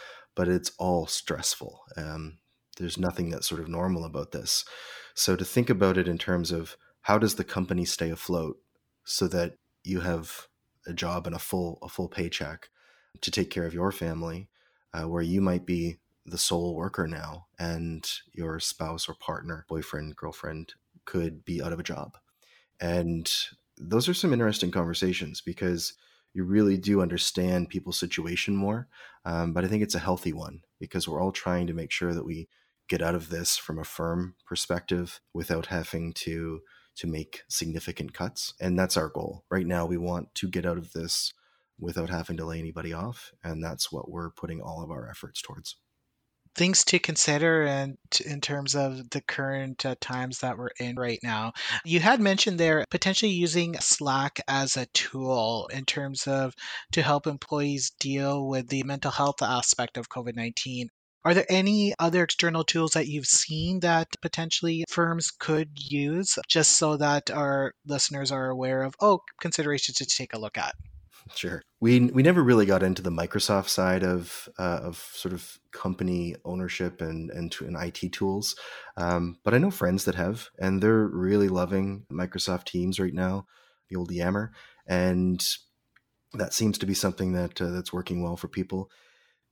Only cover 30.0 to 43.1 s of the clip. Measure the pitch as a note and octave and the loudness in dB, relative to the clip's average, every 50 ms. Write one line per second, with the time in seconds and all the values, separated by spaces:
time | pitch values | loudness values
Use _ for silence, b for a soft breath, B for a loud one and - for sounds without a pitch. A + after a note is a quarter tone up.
30 | - F#2+ F2+ F2+ - F2 D#2 D#2+ D#2 D2 - E2 - _ _ - - - - F#2+ | 0 0 0 0 0 -4 -4 -4 -8 -10 -12 -16 -20 _ _ -16 -14 -6 -6 -4
31 | - - D#2 D2 F2+ F#2+ F#2+ - - F#2+ F2+ F2 F2 E2+ E2 E2 E2 - - - | -4 -2 -2 0 0 0 -2 -2 -2 -2 0 0 0 -2 -4 -6 -6 -6 -4 -2
32 | F2 F2 E2+ E2+ - - E2 E2 D#2+ - _ _ _ _ _ _ _ - F#2 E2+ | -2 -2 -2 -2 -4 -6 -8 -8 -10 -14 _ _ _ _ _ _ _ -4 -2 0
33 | E2 E2 F2 F2 D#2+ D#2+ E2+ E2 F2 - - - - - D#2+ D#2+ D#2+ - - - | 0 0 0 -2 -2 -4 -6 -4 -2 0 -2 -2 -2 -6 -8 -6 -8 -10 -6 -4
34 | E2 E2+ E2+ F2 F2+ F2+ - _ _ - - - - - F2 F2 - - F#2 F2 | -2 -2 0 -2 -2 -4 -8 _ _ -8 -6 -6 -2 -2 -2 -4 -2 -2 -2 -2
35 | F2 E2+ - - _ _ - E2+ D#2+ - E2+ E2 D#2+ - F#2 E2+ D#2+ - - E2 | -2 -4 -8 -16 _ _ -8 -6 -4 -2 -2 -2 -2 -4 -4 -6 -4 -4 -6 -6
36 | E2+ E2 E2 - - E2 E2 E2 E2 E2 D#2+ D#2+ - b b b b b b - | -4 -4 -6 -6 -6 -6 -4 -4 -4 -6 -8 -8 -12 b b b b b b -8
37 | - E2+ D#2+ D#2 D#2 - - - - - - - E2+ E2 D#2+ E2 - - - - | -6 -4 -4 -4 -6 -8 -12 -18 -12 -6 -6 -4 -4 -4 -6 -6 -6 -8 -8 -8
38 | D2+ - - - F2+ G#2+ - - - - - - - F#2 F2+ F2+ F#2 F#2 - F#2 | -8 -8 -6 -6 -6 -6 -6 -6 -8 -8 -8 -4 -2 0 2 2 2 2 2 0
39 | D#2 D#2 - D#2+ D#2+ - - - _ - F#2 F#2+ F2+ E2+ F2+ F2 E2+ E2+ F2+ E2+ | 0 0 -2 -4 -6 -6 -8 -10 _ -2 0 0 0 2 0 0 0 0 0 -2
40 | E2+ F2 F2 F2 - - - - - F#2 F2+ F2+ E2+ F2 E2+ E2+ E2 E2+ - E2+ | 0 -2 -2 -2 -4 -6 -8 -6 -6 -4 -4 -2 -2 -2 -2 -2 -6 -8 -8 -8
41 | E2 E2+ - - - - - _ _ _ _ _ _ _ _ - E2 F2 F2 F2+ | -4 -2 -2 -2 -2 -4 -6 _ _ _ _ _ _ _ _ -10 -8 -6 -4 -4
42 | E2 E2+ F2+ E2 E2 - E2+ E2 E2 E2 E2 E2 E2 D#2+ D#2+ E2+ E2 E2 E2 E2 | -4 -2 -2 -4 -4 -4 -6 -6 -6 -6 -6 -6 -8 -8 -8 -8 -8 -6 -6 -6
43 | F#2 A#2+ | -6 -8